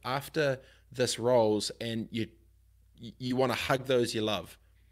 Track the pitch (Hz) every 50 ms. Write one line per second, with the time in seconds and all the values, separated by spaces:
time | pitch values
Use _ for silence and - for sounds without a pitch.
0 | - 123 131 143 139 - - 160 151 139 131 127 - - - - _ _ - 127
1 | 127 110 - - 110 123 127 120 113 107 107 104 101 - - - 113 117 113 113
2 | 110 - - 113 110 107 - _ _ _ _ _ _ _ _ _ _ _ _ -
3 | 117 117 - _ 131 123 127 127 131 123 113 - - - 139 131 123 127 135 123
4 | 120 117 - 113 107 107 104 90 87 - - _ _ _ _ _ _ _